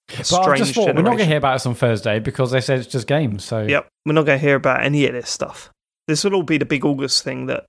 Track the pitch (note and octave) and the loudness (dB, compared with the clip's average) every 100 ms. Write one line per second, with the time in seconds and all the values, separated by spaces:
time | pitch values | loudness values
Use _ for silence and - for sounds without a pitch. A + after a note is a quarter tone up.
0 | - - - F3+ F#3 C#3 C#3 C3 F#3 C#3+ | -16 -8 -2 2 2 2 0 2 2 2
1 | G3+ A3 F3 D3+ C3+ C3 B2+ A#2 B2 G#2+ | 2 2 2 2 2 0 -2 0 0 0
2 | A2+ G#2+ A2 - B2+ B2+ B2 C3 A#2 C3 | 0 -2 -2 -2 0 0 0 -2 -2 -6
3 | A2 C#3+ C3+ G2+ - A2+ G#2+ C#3 - _ | -2 0 0 -4 -6 -4 0 -2 -2 _
4 | D#3 D#3 D3+ C#3 D3 C3+ C#3 B2+ C3 D3 | 0 2 2 2 2 2 2 0 0 2
5 | C3 B2 - - C#3 - - _ _ _ | 0 -2 -8 -8 -8 -10 -20 _ _ _
6 | - D3+ G3+ G3 D3 D3+ C3+ C#3+ D3 C3+ | -4 -2 0 0 0 0 0 0 0 -2
7 | C#3 - C3+ B2+ B2+ B2+ | -2 -2 -2 -6 -6 -6